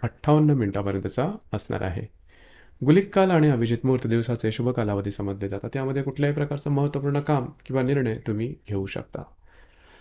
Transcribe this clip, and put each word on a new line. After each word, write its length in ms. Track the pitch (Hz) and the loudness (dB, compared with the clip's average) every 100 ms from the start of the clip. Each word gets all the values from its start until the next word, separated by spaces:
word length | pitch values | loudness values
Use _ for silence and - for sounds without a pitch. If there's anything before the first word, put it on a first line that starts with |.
अठ्ठावन्न 480 | 120 - - 151 151 | -8 -2 2 4 6
मिनिटापर्यंतचा 800 | 143 104 98 101 98 101 - 156 214 - | 4 0 -2 -2 -2 -2 -2 -4 -4 -8
असणार 280 | 107 - - | -8 -4 -4
आहे. 260 | 92 85 107 _ - - - - - - 127 | -4 -6 -8 _ -20 -20 -20 -20 -20 -2 4
गुलिक 300 | 175 196 196 | 4 4 2
काल 160 | 185 | 4
आणि 180 | 170 151 | 6 4
अभिजित 280 | 123 117 120 | 4 0 0
मुहूर्त 240 | 131 127 117 | 2 0 2
दिवसाचे 440 | 117 113 117 110 | 0 0 -2 -2
शुभ 180 | 107 120 | 0 -2
कालावधी 420 | 120 107 101 101 | 0 -2 -2 -4
समजले 380 | 101 101 98 101 | -4 -6 -4 -6
जातात. 200 | 98 117 | -6 -6
त्यामध्ये 300 | 135 131 135 | -4 -2 -2
कुठल्याही 320 | 135 - 143 147 | -4 0 0 0
प्रकारचं 360 | 147 143 147 | -4 -4 -2
महत्त्वपूर्ण 480 | 143 143 143 143 143 | 0 0 -2 -2 -2
काम 260 | 143 143 123 - - | 0 0 -2 -10 -4
किंवा 160 | 131 | -2
निर्णय 340 | 127 143 120 110 - | 0 2 0 -2 -4
तुम्ही 280 | 104 120 151 - | -4 -4 -8 -6
घेऊ 160 | 98 95 | -4 -4
शकता. 380 | - - - - - - - - _ - - | -8 -10 -12 -12 -20 -20 -20 -20 _ -20 -20